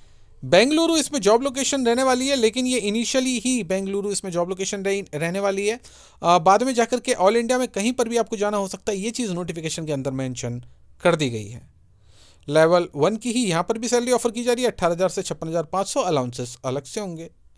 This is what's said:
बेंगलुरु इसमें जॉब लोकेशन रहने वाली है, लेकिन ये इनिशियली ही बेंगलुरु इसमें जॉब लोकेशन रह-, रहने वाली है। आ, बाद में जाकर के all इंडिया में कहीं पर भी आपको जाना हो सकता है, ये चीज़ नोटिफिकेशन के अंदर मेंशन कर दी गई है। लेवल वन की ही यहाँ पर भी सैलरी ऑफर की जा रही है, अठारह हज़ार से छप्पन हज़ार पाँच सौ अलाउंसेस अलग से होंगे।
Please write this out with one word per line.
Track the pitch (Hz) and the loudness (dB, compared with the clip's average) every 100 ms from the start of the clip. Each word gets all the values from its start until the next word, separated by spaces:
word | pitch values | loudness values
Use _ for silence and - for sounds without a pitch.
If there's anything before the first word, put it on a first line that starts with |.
| - - - - | -20 -20 -20 -10
बेंगलुरु | 127 175 254 311 330 320 | 4 6 6 4 2 2
इसमें | - 294 | 0 0
जॉब | 190 240 | 4 4
लोकेशन | 269 262 254 269 240 | 2 -2 -2 0 2
रहने | 240 | 2
वाली | 262 254 277 | 2 2 0
है, | 277 | 2
लेकिन | 220 233 254 | 2 2 0
ये | 254 | 0
इनिशियली | 202 220 226 262 262 240 | 0 -2 0 0 0 0
ही | 247 254 | 0 -2
बेंगलुरु | 175 190 196 202 202 | -2 -4 -2 -4 -4
इसमें | 196 196 | -4 -4
जॉब | 170 175 | -4 -4
लोकेशन | 185 190 202 | -4 -6 -4
रह-, | 196 196 185 | -2 -4 -4
रहने | 151 165 190 | -6 -4 -2
वाली | 196 196 202 | -2 0 -2
है। | 240 - - - - | -4 -10 -20 -20 -2
आ, | 170 180 | 4 6
बाद | 170 208 | 6 6
में | 254 | 4
जाकर | 240 226 247 | 2 0 0
के | 254 | -2
all | 247 185 233 | 4 4 4
इंडिया | 233 254 | 2 0
में | 247 | 0
कहीं | 202 220 | -2 -2
पर | 247 226 | 0 0
भी | 233 | 0
आपको | 220 214 | -2 -2
जाना | 208 208 | -2 -2
हो | 190 | -4
सकता | - - | -6 -4
है, | 196 | -4
ये | 220 | -4
चीज़ | 233 220 | -4 -4
नोटिफिकेशन | 175 175 165 156 170 156 | -4 -6 -6 -6 -6 -4
के | |
अंदर | 139 135 | -4 -4
मेंशन | 135 131 123 120 120 - - - - | -4 -6 -6 -8 -8 -12 -20 -20 0
कर | 175 165 | 2 2
दी | 135 | -2
गई | 113 104 | -4 -10
है। | 120 - _ _ _ _ - - - - | -16 -20 _ _ _ _ -20 -20 -18 0
लेवल | 156 160 175 156 143 | 4 6 4 0 0
वन | 165 220 | 0 0
की | 247 | -2
ही | 233 214 | 0 0
यहाँ | 165 | 0
पर | 175 226 | -2 -4
भी | 233 | 0
सैलरी | 240 240 | 0 2
ऑफर | 240 233 | 0 0
की | 233 | -2
जा | 240 | -2
रही | 240 | 0
है, | 240 | 0
अठारह | - 175 | 0 -2
हज़ार | 170 185 | 2 0
से | 196 | -2
छप्पन | - 160 160 | -6 -8 -4
हज़ार | 165 | -4
पाँच | 151 185 190 | -4 -4 -2
सौ | 285 | -2
अलाउंसेस | 185 147 123 123 123 - | 0 0 -2 -6 -10 -8
अलग | 131 135 | -6 -6
से | - 220 | -8 -10
होंगे। | 196 165 165 _ - | -8 -10 -14 _ -20